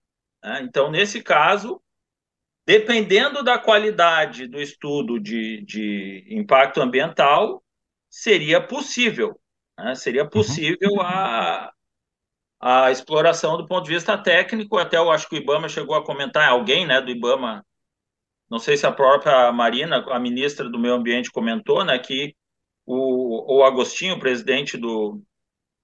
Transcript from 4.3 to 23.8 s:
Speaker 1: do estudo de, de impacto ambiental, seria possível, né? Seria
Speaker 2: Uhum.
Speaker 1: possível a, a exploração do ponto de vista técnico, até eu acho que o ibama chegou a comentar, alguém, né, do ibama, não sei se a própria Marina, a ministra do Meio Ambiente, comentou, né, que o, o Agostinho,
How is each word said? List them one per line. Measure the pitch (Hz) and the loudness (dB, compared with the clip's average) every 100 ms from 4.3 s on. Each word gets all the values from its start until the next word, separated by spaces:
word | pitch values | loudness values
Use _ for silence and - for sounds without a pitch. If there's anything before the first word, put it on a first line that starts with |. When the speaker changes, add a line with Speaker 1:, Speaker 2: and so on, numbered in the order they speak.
| 120 127 | -4 -14
Speaker 1:
do | 139 | -10
estudo | 143 - 147 143 117 120 | -12 -10 -6 -4 -4 -6
de, | 104 113 110 107 101 | -6 -6 -6 -8 -12
de | 104 107 101 98 95 95 | -8 -6 -6 -8 -14 -10
impacto | 110 104 135 - 156 | -8 2 4 4 2
ambiental, | 127 127 160 - 143 156 214 - _ _ _ _ _ | 0 0 -2 2 2 4 2 -4 _ _ _ _ _
seria | - 233 185 151 170 | -8 0 0 2 0
possível, | - 269 285 - 240 151 107 - _ _ _ - | 0 -6 -6 -2 0 0 -4 -6 _ _ _ -12
né? | 110 131 | -8 -6
Seria | 135 123 | -4 -2
Speaker 2:
Uhum. | 151 | 0
Speaker 1:
possível | 214 208 151 151 175 196 202 | 0 0 -2 -4 -2 0 0
a, | 180 185 131 113 90 85 80 - _ _ _ _ _ _ _ _ | -2 -4 -4 -2 -2 -4 -8 -18 _ _ _ _ _ _ _ _
a | 123 127 131 | 2 4 4
exploração | 131 - 156 165 - 160 170 | 2 -2 2 4 2 0 -4
do | 156 | -4
ponto | 180 160 | -6 -4
de | |
vista | 170 165 202 | -4 -2 -2
técnico, | 185 170 185 226 208 208 | 2 2 2 -4 -4 -2
até | 165 170 | 0 2
eu | 170 | 2
acho | 156 - | 2 -2
que | 156 | -6
o | |
ibama | 131 151 160 | -2 -2 -2
chegou | - 143 151 | -8 -4 -4
a | 151 | -4
comentar, | 139 135 151 151 | -6 -4 2 4
alguém, | 123 113 156 170 | 4 2 0 2
né, | 131 | 0
do | 123 | 0
ibama, | 120 120 135 123 107 - _ _ _ _ _ _ _ _ | -4 -2 0 -2 -8 -14 _ _ _ _ _ _ _ _
não | 117 | -6
sei | - 143 | 0 0
se | 143 | 0
a | |
própria | 123 131 139 151 131 123 | 4 4 6 6 6 6
Marina, | 120 117 120 160 135 113 | 4 0 0 -2 -2 -2
a | 123 | -4
ministra | 123 123 143 143 123 | -4 -2 -4 -4 -6
do | 120 | -2
Meio | 120 123 | 0 0
Ambiente, | 117 120 120 | 0 -2 -4
comentou, | - 117 113 107 151 | -4 -4 -4 0 0
né, | 180 127 | 2 -2
que | - 135 147 - _ _ _ _ - | -2 -6 -6 -10 _ _ _ _ -8
o, | 127 131 127 127 113 - 135 | -4 -2 -2 -2 -6 2 6
o | |
Agostinho, | 131 123 | 6 4